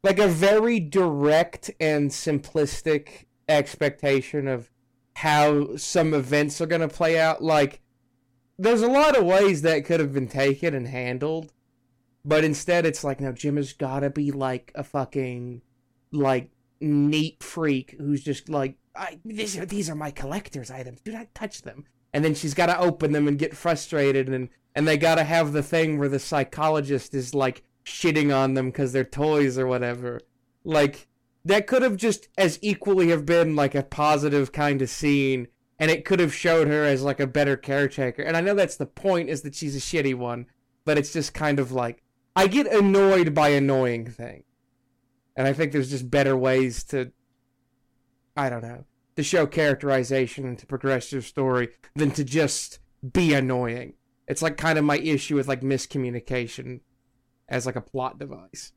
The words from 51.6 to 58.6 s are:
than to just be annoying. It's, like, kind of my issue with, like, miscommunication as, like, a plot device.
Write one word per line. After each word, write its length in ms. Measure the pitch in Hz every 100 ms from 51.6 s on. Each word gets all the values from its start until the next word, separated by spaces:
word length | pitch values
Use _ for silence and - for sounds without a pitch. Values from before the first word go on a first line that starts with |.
| 120 _ -
than 180 | 143 147
to 120 | -
just 560 | 135 151 147 - - - _ _ 131
be 200 | 180 170
annoying. 600 | 143 131 127 120 120 127 - _ _ -
It's, 140 | 139
like, 160 | 160 151
kind 220 | 160 156
of 40 | 147
my 120 | 143
issue 380 | 156 143 - 143
with, 120 | 135
like, 140 | 131
miscommunication 1160 | 131 135 - 143 127 120 - 127 117 - 123 123 _ _ _ _ _ _ _
as, 180 | 127 127
like, 100 | 123
a 60 |
plot 360 | 104 131 127 -
device. 540 | 143 92 92 -